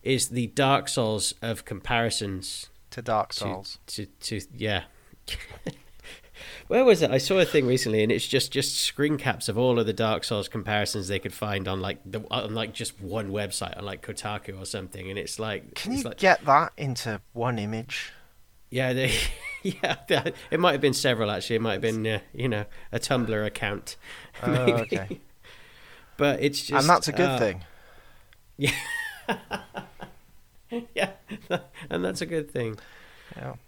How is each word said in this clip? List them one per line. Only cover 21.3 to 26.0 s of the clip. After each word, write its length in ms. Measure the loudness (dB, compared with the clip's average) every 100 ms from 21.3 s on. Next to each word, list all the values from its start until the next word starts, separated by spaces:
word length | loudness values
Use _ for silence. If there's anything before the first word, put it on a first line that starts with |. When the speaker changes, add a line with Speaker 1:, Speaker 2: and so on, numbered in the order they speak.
| 0 0 0
Speaker 1:
It 40 |
might 120 | 2
have 80 | 0
been, 260 | 0 0 -2
uh, 120 | -2 -6
you 140 | -4 -2
know, 180 | -2 -4 -10 -6
a 80 | -4
Tumblr 460 | 0 0 2 0 -2
account, 520 | -2 -4 -4 -8 -16 -16 -18
<laughs> 240 | -18 -4
Speaker 2:
Oh, 60 | 0
Speaker 1:
maybe. 200 | 4 4
Speaker 2:
okay. 460 | 2 0 -4 -4 -10 -14 -20 -20 -20 -20 -20 -20 -20